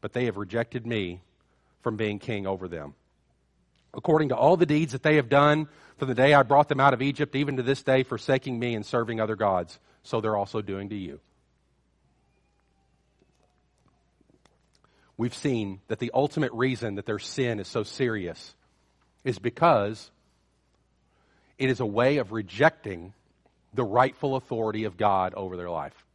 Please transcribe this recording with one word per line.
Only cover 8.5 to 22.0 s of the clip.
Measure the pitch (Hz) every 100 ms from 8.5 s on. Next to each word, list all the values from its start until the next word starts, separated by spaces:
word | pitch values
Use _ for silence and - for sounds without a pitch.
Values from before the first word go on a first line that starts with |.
| 120
me | 123
and | 113
serving | 104 123 113 113
other | 107 107
gods, | 107 92 85 - _ _
so | - 113
they're | 110 104
also | 101 117
doing | 104 98 98
to | 104
you." | 90 69 _ _ _ _ _ _ _ _ _ _ _ _ _ _ _ _ _ _ _ _ _ _ _ _ _ _ _ _ _ _ _ _ _ _ _ _ _ _ _ -
We've | 120
seen | - 151 120 101 95 _
that | 107
the | 117
ultimate | 127 143 - 143
reason | 113 127 123 113 101
that | 98
their | 104
sin | - - 123 110
is | 95
so | 120
serious | 104 - 127 110 87 82 - _ _ _ _ _ _ _
is | 131 104
because | 113 - 170 131 101 110 - _ _ _ _ _ _ _ _ _ _ _ _ _ _ _
it | 131
is | 120
a | 117
way | 104